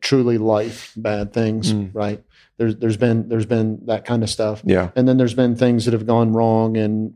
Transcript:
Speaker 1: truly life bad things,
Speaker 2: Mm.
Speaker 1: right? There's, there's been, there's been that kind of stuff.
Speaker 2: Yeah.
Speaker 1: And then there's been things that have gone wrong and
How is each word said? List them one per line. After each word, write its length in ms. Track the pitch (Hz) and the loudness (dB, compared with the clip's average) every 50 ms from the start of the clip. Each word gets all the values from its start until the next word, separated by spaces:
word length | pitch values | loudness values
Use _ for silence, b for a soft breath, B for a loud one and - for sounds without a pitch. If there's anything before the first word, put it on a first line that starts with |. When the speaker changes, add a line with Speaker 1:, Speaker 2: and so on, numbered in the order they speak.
Speaker 1:
truly 380 | - - 139 135 123 120 117 110 | -2 0 2 2 4 2 2 0
life 560 | 107 110 110 104 110 117 113 - - - - | 2 2 2 0 0 -4 -8 -14 -18 -16 -14
bad 380 | 110 113 110 104 104 104 101 - | -8 -4 -4 -4 -4 -6 -4 -2
things, 400 | 120 113 110 107 110 98 107 107 | -2 -2 0 -2 -2 -2 -2 -2
Speaker 2:
Mm. 160 | 104 101 95 101 | -2 -4 -6 -6
Speaker 1:
right? 300 | 107 104 101 104 104 - b b b b b b | -6 -4 -4 -6 -8 -12 b b b b b b
There's, 200 | - 117 113 110 | -2 -2 -2 -2
there's 200 | - 117 113 110 | -2 -2 -2 0
been, 320 | 104 127 120 117 113 110 113 | 0 0 0 2 0 0 -2
there's 160 | 117 113 107 | -2 -2 0
been 360 | 92 120 113 110 110 107 107 - | 0 0 0 0 -2 -4 -6 -4
that 220 | 117 110 101 - | -4 -4 -4 -2
kind 160 | - 120 117 113 | -4 -2 -2 -2
of 80 | 107 | -2
stuff. 320 | - - 110 107 107 104 - | -2 -2 -2 -4 -4 -4 0
Speaker 2:
Yeah. 260 | 98 95 92 90 87 - | 2 2 2 2 0 0
Speaker 1:
And 100 | 127 127 | 2 2
then 120 | 131 127 131 | 4 4 4
there's 160 | 127 117 110 | 2 2 2
been 220 | 127 127 120 117 | 2 2 2 2
things 280 | 117 127 123 120 117 110 | 2 2 2 2 2 2
that 80 | 123 117 | 0 0
have 140 | 107 107 | 0 0
gone 260 | 113 117 117 117 113 110 | 2 2 2 4 2 2
wrong 460 | 113 113 113 113 113 113 113 110 110 | 2 2 2 2 2 2 0 0 0
and 340 | 107 107 107 107 110 110 - | 0 0 -2 -2 -4 -6 -8